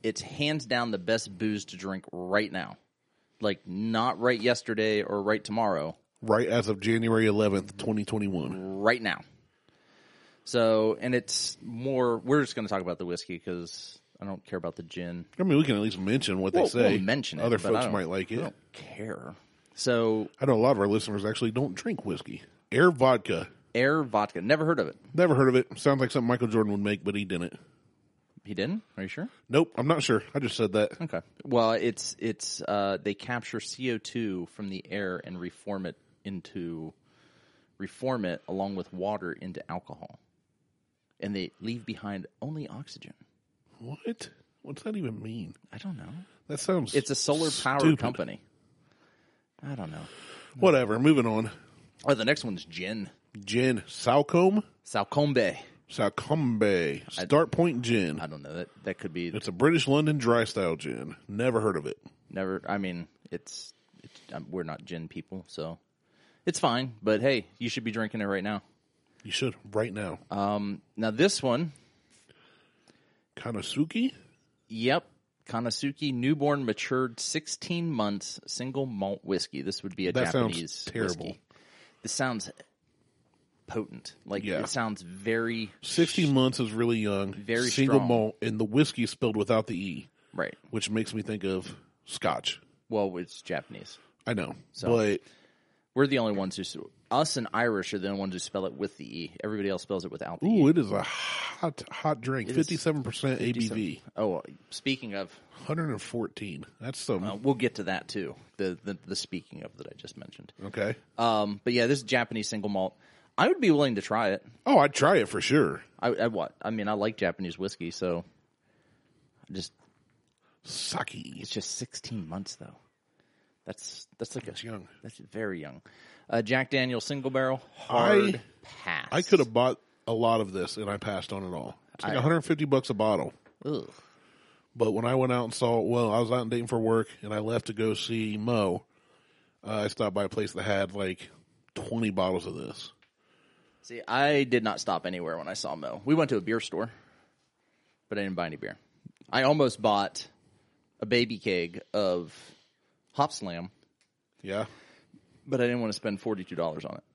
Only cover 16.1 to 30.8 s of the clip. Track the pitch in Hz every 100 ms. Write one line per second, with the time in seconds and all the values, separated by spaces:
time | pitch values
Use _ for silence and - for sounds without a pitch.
16.1 | 127 110 95 95 170 - 117 107 101 95
17.1 | 139 - 78 117 113 98 110 123 98 82
18.1 | 92 92 113 170 - _ - - 98 110
19.1 | - - - _ _ _ - - 120 113
20.1 | 110 107 _ 117 113 123 120 101 107 110
21.1 | 101 104 110 117 117 139 90 240 202 -
22.1 | 82 - - - _ _ 123 180 147 131
23.1 | 123 - 85 - - _ 117 131 156 135
24.1 | 104 104 - 98 151 156 156 82 - -
25.1 | 147 175 135 135 127 - - 147 139 131
26.1 | 143 117 123 120 113 107 101 101 101 95
27.1 | 101 98 90 87 - - _ _ _ _
28.1 | _ _ - 101 98 110 208 - - 95
29.1 | - 214 _ _ 135 165 - 131 165 131
30.1 | 110 - 143 123 - 107 107